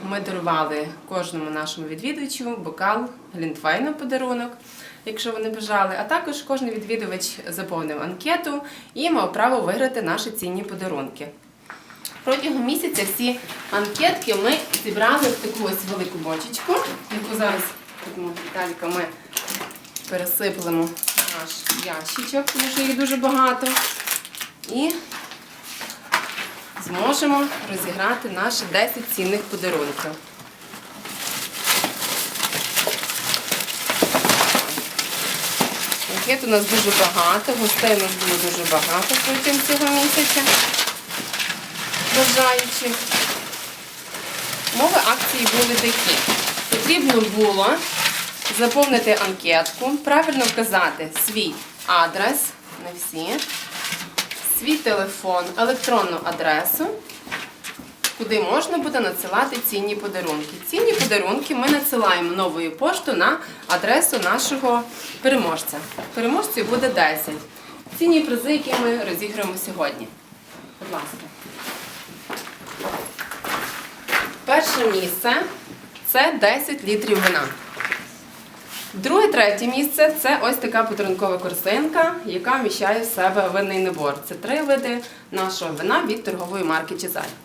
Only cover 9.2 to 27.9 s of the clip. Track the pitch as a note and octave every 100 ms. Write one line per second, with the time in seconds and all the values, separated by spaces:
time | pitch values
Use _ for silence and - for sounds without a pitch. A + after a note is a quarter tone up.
9.2 | F#3 G#3+ A#3+ B3+ F3 A3 C4 B3+ E3+ G#3
10.2 | A3+ G#3+ F3+ F#3 F#3+ F#3+ F#3 D3 C3+ -
11.2 | D3+ - - - - - - - - -
12.2 | - C#4 D4+ C4 A#3+ E4+ E4+ - G3+ -
13.2 | B3 B3 - - - G3+ G#3 G#3 E4+ F4
14.2 | - G3+ A3 D#4 - - A3 F#3 A3 C#4+
15.2 | C4 A3+ G#3+ A3+ G3 F3+ F#3 G3 F3+ E3+
16.2 | D#3+ D#3+ A#3+ - - G4+ - - - G#3+
17.2 | G#3+ A3 G#3 F#3 - - - - F3 F3+
18.2 | F3 E3+ - F#3 F3+ E3+ E3+ F3+ E3 -
19.2 | - - - - - - - - - F#3
20.2 | F3+ - G3+ F3+ E3+ E3 E3 E3 - -
21.2 | - E3 D#3+ - - C3 F3 D#3+ E3 -
22.2 | B3 C#4 C#4 C4 C4 C4+ C4+ B3+ C4+ C4+
23.2 | C4 C4+ C4 B3 C4 C4 - - - -
24.2 | - - - - - A#3+ D#4 E4+ - -
25.2 | - - - - - - - - - -
26.2 | - - - - - - F#3 F3+ A3+ C#4+
27.2 | D4 C#4+ C#4+ - - F#3+ F3+